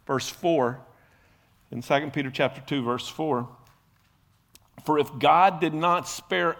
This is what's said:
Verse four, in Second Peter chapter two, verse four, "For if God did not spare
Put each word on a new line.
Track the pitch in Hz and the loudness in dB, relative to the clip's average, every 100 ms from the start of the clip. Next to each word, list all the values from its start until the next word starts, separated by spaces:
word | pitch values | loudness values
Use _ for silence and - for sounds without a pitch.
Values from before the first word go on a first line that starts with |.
| - | -4
Verse | 135 - | -4 -4
four, | - 175 165 123 131 - _ _ _ _ _ _ _ _ | -6 0 2 2 -2 -12 _ _ _ _ _ _ _ _
in | 120 | -12
Second | 120 143 151 | -2 0 0
Peter | 147 135 | -4 -6
chapter | 131 135 135 | -2 -2 -2
two, | - 143 | -6 -4
verse | 120 123 - | -2 -4 -6
four, | - 156 127 127 - - _ _ _ _ _ _ _ _ - _ - | -8 -2 -2 -4 -12 -20 _ _ _ _ _ _ _ _ -20 _ -14
"For | - 151 | -2 0
if | 147 127 | 0 2
God | 143 160 190 170 | 4 8 6 4
did | 165 156 | -2 0
not | 175 175 - | 0 0 -2
spare | - - 185 170 - | -12 -4 -2 0 -4